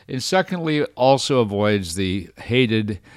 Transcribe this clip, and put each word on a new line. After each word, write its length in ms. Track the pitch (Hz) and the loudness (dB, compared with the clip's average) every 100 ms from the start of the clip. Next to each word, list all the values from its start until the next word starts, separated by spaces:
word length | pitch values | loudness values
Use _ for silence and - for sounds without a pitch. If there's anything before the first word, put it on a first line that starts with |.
| - | -12
And 140 | 135 | -8
secondly, 560 | - 185 185 180 160 151 | -2 0 0 -4 -2 -2
it 160 | 143 - | -2 2
also 440 | 127 135 - 135 | 4 4 2 0
avoids 560 | 113 101 104 104 90 85 | 0 0 2 0 -2 -4
the 340 | 95 95 85 - | -2 -4 -6 -12
hated 600 | - 120 127 110 107 104 - | -2 2 2 2 -2 -6 -12